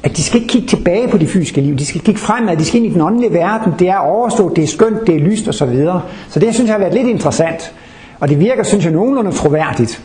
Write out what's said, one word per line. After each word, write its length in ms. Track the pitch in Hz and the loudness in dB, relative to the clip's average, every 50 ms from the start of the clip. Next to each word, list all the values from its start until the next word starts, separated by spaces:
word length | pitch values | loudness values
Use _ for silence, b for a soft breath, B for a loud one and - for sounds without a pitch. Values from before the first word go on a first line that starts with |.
| - | -2
at 140 | - - | -4 -4
de 60 | - 151 | -2 -4
skal 180 | - - 233 | 0 0 0
ikke 100 | 226 - | 0 0
kigge 160 | - 240 - | -2 -2 0
tilbage 400 | - - - - 175 175 214 247 | 0 -2 0 0 0 0 2 0
på 100 | 240 - | 0 2
det 120 | 196 160 - | 2 0 2
fysiske 320 | - 190 156 - - 143 | 0 -2 -2 0 -2 0
liv, 140 | 139 143 147 | 0 0 0
de 100 | 131 143 | -2 -4
skal 160 | - - 165 | -4 -6 -2
kigge 180 | - 220 202 214 | 0 0 0 0
fremad, 380 | - - 214 247 233 202 165 | -2 -2 -2 0 0 0 0
de 80 | 156 160 | 0 0
skal 120 | - - 233 | 0 2 0
ind 100 | 233 208 | 0 2
i 20 | - | 2
den 80 | 175 | 0
åndelige 320 | 156 170 226 240 240 214 160 | 2 2 2 0 0 2 2
verden, 400 | 175 165 190 220 220 226 196 147 - | 0 0 0 -2 0 -2 -2 0 2
det 100 | 180 180 | 2 2
er 80 | 190 | 2
overstået, 580 | 196 151 147 180 220 247 226 226 - 196 165 - | 0 0 0 0 0 0 0 0 0 0 2 2
det 80 | 170 151 | 0 0
er 40 | |
skønt, 400 | 143 - - 220 226 214 220 226 | 0 2 2 2 2 2 -2 -2
det 80 | 196 165 | -2 0
er 40 | 147 | 2
lyst 280 | 143 180 220 214 - | 2 0 0 0 -2
og 60 | 208 151 | -4 -2
så 120 | - 139 | -2 -2
videre. 360 | 127 120 131 147 170 185 175 - B B B B B | 0 0 0 0 0 0 -2 -4 B B B B B
Så 100 | - 151 | 0 0
det, 140 | 185 226 226 | 2 2 2
synes 140 | - 254 | 0 2
jeg, 60 | 220 214 | 2 2
har 60 | 208 | 0
været 140 | 196 175 180 | 0 0 0
lidt 140 | 233 254 | 0 2
interessant, 680 | 247 226 151 123 147 127 - 165 165 156 - - - B B B B B B B B B B | 0 0 0 0 -2 0 0 0 0 -2 -8 -12 -16 B B B B B B B B B B
og 100 | - 139 | 0 0
det 100 | 147 143 | 2 2
virker, 240 | 175 233 262 240 202 | 4 2 2 0 0
synes 220 | - 208 208 165 | 0 0 2 2
jeg, 80 | 170 160 | 0 2
nogenlunde 380 | 160 208 262 277 262 214 190 | 2 2 2 0 0 0 -2
troværdigt 720 | 147 - - 151 151 151 - - - - 120 110 - - | -2 0 0 2 2 2 0 -2 0 -2 -2 -2 -2 -12